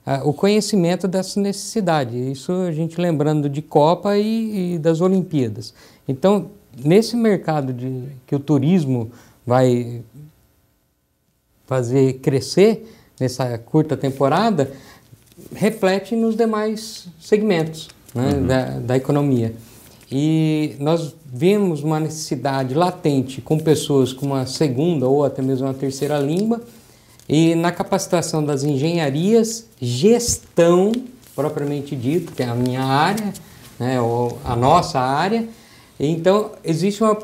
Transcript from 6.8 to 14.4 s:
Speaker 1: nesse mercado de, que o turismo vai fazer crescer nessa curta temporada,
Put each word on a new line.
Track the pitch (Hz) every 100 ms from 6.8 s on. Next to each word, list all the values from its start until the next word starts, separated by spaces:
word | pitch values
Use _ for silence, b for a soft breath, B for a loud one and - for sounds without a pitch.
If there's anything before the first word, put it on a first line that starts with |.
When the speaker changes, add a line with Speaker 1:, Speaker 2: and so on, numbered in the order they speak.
Speaker 1:
nesse | 147 196 226
mercado | 240 226 185 - 151 131
de, | 123 127 127 135 135 -
que |
o | 139
turismo | 143 143 139 185 135 123 110 B B B 117
vai | 127 127 120 120 120 110 143 151 _ _ _ _ _ _ _ _ _ _ _ _ _ -
fazer | 131 117 135 131
crescer | 131 151 135 - 170 214 214 B B B -
nessa | 127 - 127 113
curta | - 156 156 135
temporada, | 135 135 139 165